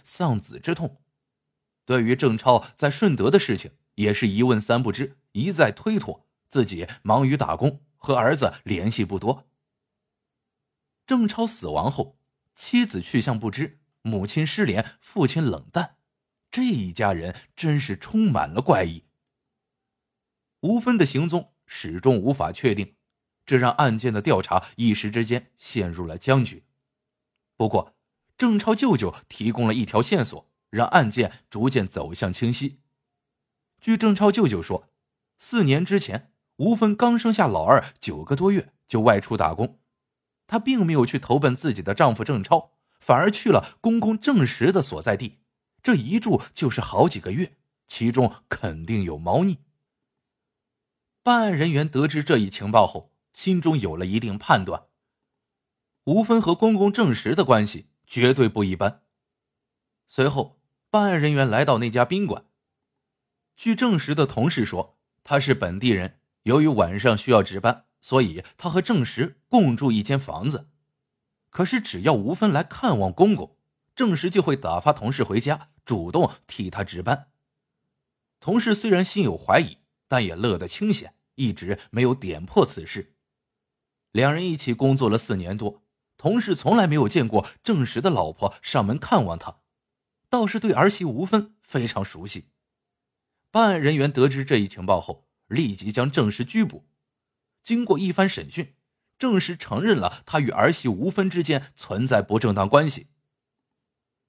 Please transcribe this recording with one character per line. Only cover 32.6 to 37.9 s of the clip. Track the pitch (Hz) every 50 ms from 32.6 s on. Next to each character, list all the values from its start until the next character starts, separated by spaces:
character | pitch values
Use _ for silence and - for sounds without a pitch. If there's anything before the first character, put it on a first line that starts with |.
| 135 139 - _ _ _ _ _ _ _ _ _ _ _ _ _ _ _ _ _ _ _ _ _
据 | - 226 226
郑 | - 226 220 202
超 | 180 214 202
舅 | 202 233 202
舅 | 139 107 85 -
说， | - 95 90 - _ _ _ _ _ _ _ _ _ _ _
四 | - - 240 233 185
年 | 139 135 151 180
之 | - 196 196
前， | - - 95 117 - _ _ _ _ _ _ -
吴 | 139 214 233
芬 | 220 226 214 208
刚 | 208 254 240 240 226
生 | 233 226 214
下 | 220 180 131
老 | 98 82 80
二 | 104 135 123 - -